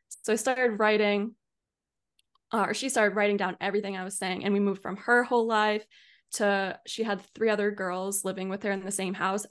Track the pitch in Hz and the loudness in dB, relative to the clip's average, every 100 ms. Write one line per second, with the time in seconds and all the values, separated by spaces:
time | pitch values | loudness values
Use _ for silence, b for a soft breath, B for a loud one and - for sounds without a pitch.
0 | b - - 226 262 254 247 208 214 214 | b -10 -2 0 2 2 2 4 2 4
1 | 208 202 214 - _ _ _ _ _ _ | 4 2 -2 -8 _ _ _ _ _ _
2 | _ _ _ _ - 233 190 220 269 240 | _ _ _ _ -6 -2 0 0 -2 2
3 | 208 196 208 202 185 175 190 202 202 190 | 2 4 2 2 0 -2 -2 -2 -2 -6
4 | 185 - 190 185 196 202 202 196 - 190 | -8 -6 -6 -4 0 2 2 -2 -6 -6
5 | - 240 247 240 226 220 214 214 - b | 2 2 4 2 2 2 2 0 -4 b
6 | b b b - 208 196 196 - - - | b b b -2 2 2 0 -6 -10 -6
7 | 226 196 - - 226 208 208 202 190 180 | -2 -4 -6 -2 0 2 0 0 -4 -2
8 | 190 196 190 185 190 196 208 196 190 202 | -2 -2 -2 -4 -4 -4 -2 -2 -4 -4
9 | 190 185 190 202 202 | -4 -2 -2 -2 -4